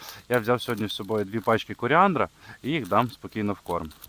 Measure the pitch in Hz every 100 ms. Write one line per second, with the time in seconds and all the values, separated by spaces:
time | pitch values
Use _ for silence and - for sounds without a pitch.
0 | - - - 120 107 123 - 110 107 -
1 | 101 110 98 110 110 113 - 101 120 156
2 | 196 147 95 - - - 120 160 95 101
3 | 120 - 98 110 104 98 - 85 80 -